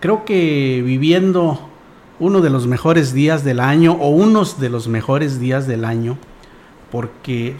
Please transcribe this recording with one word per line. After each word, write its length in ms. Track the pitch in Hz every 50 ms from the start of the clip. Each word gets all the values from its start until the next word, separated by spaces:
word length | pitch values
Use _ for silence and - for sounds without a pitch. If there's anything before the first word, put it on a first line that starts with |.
creo 240 | - 170 214 214 214
que 580 | - 208 185 170 160 151 143 139 131 127 127 123
viviendo 760 | 127 131 131 139 156 170 185 190 190 180 180 170 160 139 - - - - - - - - - - - - -
uno 220 | 160 185 202 190
de 100 | 170 147
los 160 | 135 131 123
mejores 480 | 123 127 120 - 160 165 170 147 131 131
días 300 | 135 147 156 160 151 143
del 160 | 139 123 123
año, 320 | 123 131 143 160 165 165
o 160 | 170 165 147 143
unos 500 | 147 165 202 220 220 214 196 - - 143
de 120 | 135 123
los 180 | 120 117 113 117
mejores 500 | 113 110 104 - 135 143 156 143 131 127
días 300 | 123 127 131 135 139 131
del 160 | 120 113 113
año, 340 | 113 117 113 117 117 127 135 - - - - - - - - - - - - - -
porque 640 | - 120 117 117 - - - 135 123 120 117 120 139 -